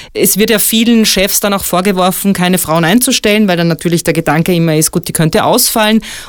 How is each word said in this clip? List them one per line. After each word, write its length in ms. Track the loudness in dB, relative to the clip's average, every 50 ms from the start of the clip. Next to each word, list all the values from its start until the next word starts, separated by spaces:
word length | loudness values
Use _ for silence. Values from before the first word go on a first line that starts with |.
| -18 -12 -4
es 240 | -2 -2 0 2 2
wird 120 | 2 2
ja 80 | 2 0
vielen 480 | 0 0 0 0 2 2 4 2 2
Chefs 320 | 2 0 0 0 0 -2 -2
dann 160 | -2 -2 -2
auch 100 | -2 -4
vorgeworfen, 680 | -2 -2 -2 0 0 0 2 0 0 0 0 -2 -2 0
keine 260 | 0 0 0 0 0
Frauen 260 | -2 -2 0 0 2
einzustellen, 640 | 2 2 2 2 0 -2 0 0 0 2 2 2
weil 100 | 0 0
dann 120 | 0 0 0
natürlich 340 | -2 -2 -2 -2 -2 0 0
der 100 | 0 -2
Gedanke 380 | 0 0 0 0 0 0 0 0
immer 240 | 0 0 0 0
ist, 140 | 0 0 0
gut, 160 | -2 -4 -4
die 60 | -4 -2
könnte 320 | 0 0 2 2 0 0
ausfallen. 560 | 2 0 0 0 0 0 0 0 2 2 0 0 -2 -12 -16 -16